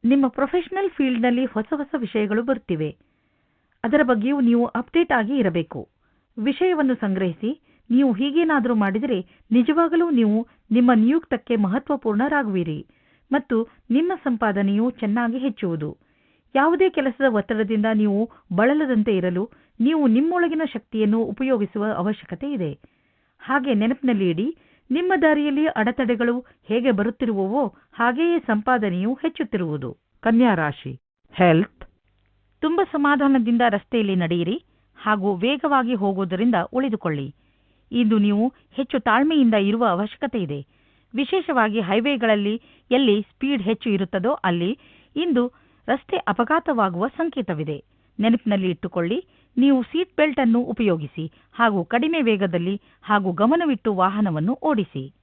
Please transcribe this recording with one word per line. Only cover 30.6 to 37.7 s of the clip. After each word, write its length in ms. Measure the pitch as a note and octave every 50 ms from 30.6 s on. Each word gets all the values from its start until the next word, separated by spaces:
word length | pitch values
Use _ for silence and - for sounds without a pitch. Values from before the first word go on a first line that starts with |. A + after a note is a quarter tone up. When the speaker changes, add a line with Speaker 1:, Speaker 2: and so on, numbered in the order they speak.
| D#3+ D3 C#3+ - - C#3 B2+ - _ _ _ _ _ _
Speaker 2:
ಹೆಲ್ತ್. 520 | - - F3+ F3 D#3+ D#3+ D#3 - _ _ - - _ _ _ _ _ _ _ _ _ _ _ _ _ _
Speaker 1:
ತುಂಬ 200 | - D#4 E4 F#4 F#4+ -
ಸಮಾಧಾನದಿಂದ 720 | - D4+ C#4+ C#4+ C#4+ B3+ C#4+ C#4 C4+ C4 A3+ A3+ A#3+ A#3 B3 A#3
ರಸ್ತೆಯಲ್ಲಿ 460 | G3+ G3+ - _ - A#3 G#3+ G3+ F#3+
ನಡೆಯಿರಿ 480 | F3+ F3 E3 F3 F3 E3+ E3 A3 E4+ _ _ _ _ _ _ _
ಹಾಗೂ 400 | - - A3 G#3+ G3+ F#3+ G3+ G3+
ವೇಗವಾಗಿ 580 | F3 F#3+ B3 C#4+ C4+ - D4+ C#4+ C4+ B3 A#3 B3+
ಹೋಗುವುದರಿಂದ 600 | G3+ G3+ G3 G3 F#3 G3 E3+ F#3 F3+ A3 B3 A#3 F#3 E3+ - -
ಉಳಿದುಕೊಳ್ಳಿ. 640 | B3+ C4+ C4+ A3 G#3 - F3 D#3 C#3+ C3+ C3+ - _ _ _ _ _ _ _